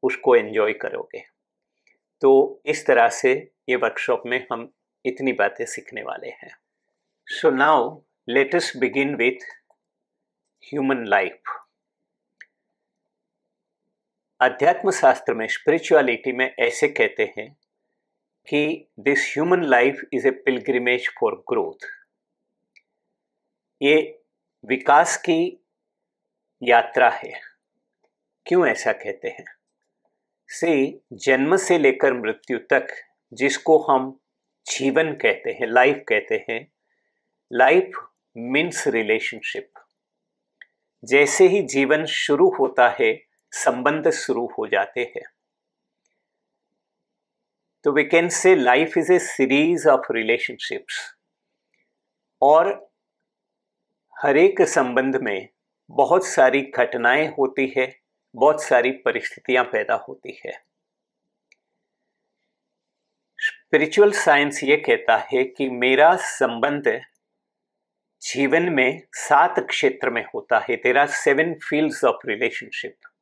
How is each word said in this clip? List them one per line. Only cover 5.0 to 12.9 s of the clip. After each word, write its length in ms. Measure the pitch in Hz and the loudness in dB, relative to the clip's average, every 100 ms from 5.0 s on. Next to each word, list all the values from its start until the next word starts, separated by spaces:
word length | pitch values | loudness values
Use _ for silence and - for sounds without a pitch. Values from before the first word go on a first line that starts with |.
| 127 | -8
इतनी 280 | 127 135 | -4 -6
बातें 320 | 117 101 - 117 | -2 -2 -2 -12
सीखने 380 | - - 120 | -12 -16 -16
वाले 260 | - - - | -12 -12 -14
हैं। 280 | - - - _ _ _ _ _ _ - - | -18 -20 -20 _ _ _ _ _ _ -16 0
So 120 | 165 | 0
now 440 | 131 143 156 123 160 _ _ - 123 | 2 2 2 0 -8 _ _ -2 0
let 120 | 139 | 2
us 340 | 180 160 135 | 0 -4 -4
begin 320 | 127 135 139 139 | -2 -2 -2 0
with 220 | 120 131 - - _ _ _ _ _ _ _ _ _ _ - | -2 -2 -14 -20 _ _ _ _ _ _ _ _ _ _ -10
human 320 | 143 135 131 110 | -4 -2 -2 0
life। 440 | 101 92 - - - _ _ _ _ _ _ _ _ - _ _ _ _ | 0 0 -8 -16 -16 _ _ _ _ _ _ _ _ -20 _ _ _ _